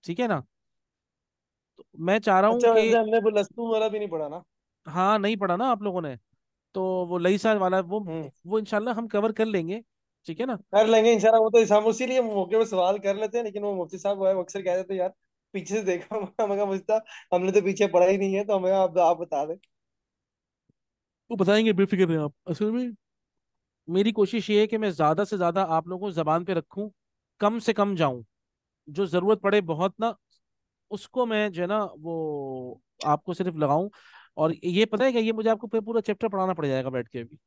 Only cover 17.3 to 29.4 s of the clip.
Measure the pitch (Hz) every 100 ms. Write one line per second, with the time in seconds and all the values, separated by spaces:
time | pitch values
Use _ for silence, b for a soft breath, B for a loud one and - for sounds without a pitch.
17.3 | 180 185 202 190 185 202 180 180 196 196
18.3 | 190 208 202 185 190 185 170 165 170 170
19.3 | 147 151 185 _ _ _ _ _ _ _
20.3 | _ _ _ _ _ _ _ _ _ _
21.3 | 226 185 208 220 185 196 185 180 160 147
22.3 | _ - 160 214 233 247 208 _ _ _
23.3 | _ _ _ _ _ - 180 208 214 196
24.3 | 233 196 208 214 220 214 156 151 160 202
25.3 | 202 175 175 185 160 165 180 202 165 156
26.3 | 165 180 175 - - 208 _ _ _ _
27.3 | _ 208 226 220 214 202 185 151 123 113
28.3 | _ _ _ _ _ - 147 196 175 190
29.3 | 214